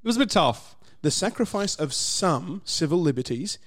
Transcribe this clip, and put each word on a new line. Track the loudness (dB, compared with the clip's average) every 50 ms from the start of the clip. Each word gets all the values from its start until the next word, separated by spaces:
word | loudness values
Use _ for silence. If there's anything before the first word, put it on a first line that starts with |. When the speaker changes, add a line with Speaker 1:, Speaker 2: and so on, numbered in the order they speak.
Speaker 1:
It | 0
was | 0 2
a | 2
bit | 2 4
tough. | 4 4 4 4 2 -2 -10 -20 -20 -20 -20 -20 -16 -2
Speaker 2:
The | -2 0
sacrifice | 0 0 -2 -2 0 -2 -2 0 0 -2 -2 -2 -2
of | -4 -4 -4 -2
some | -4 -2 -2 -2 0 2 2 2 0 -2 -6 -10 -10 -8
civil | -6 -2 -2 0 2 2 2
liberties | 2 2 0 0 -2 -4 -4 -4 -4 -8 -8 -10 -14